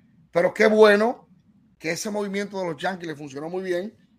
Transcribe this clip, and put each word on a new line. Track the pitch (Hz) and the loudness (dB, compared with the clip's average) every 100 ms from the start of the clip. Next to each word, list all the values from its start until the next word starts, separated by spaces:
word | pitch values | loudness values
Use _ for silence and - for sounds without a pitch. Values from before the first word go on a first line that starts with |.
| _ _ _ | _ _ _
Pero | 170 175 | -2 0
qué | - 214 | 2 4
bueno | 214 214 202 220 277 _ _ _ _ _ _ | 6 8 6 2 -2 _ _ _ _ _ _
que | 156 | -8
ese | 165 220 | -6 -6
movimiento | 208 208 190 202 196 | -6 -6 -6 -6 -6
de | 180 | -8
los | 151 | -6
Yankees | 180 190 170 | -6 -6 -10
le | 147 | -12
funcionó | 151 131 156 | -12 -12 -10
muy | 180 | -8
bien | 190 175 202 - _ | -4 -4 -6 -12 _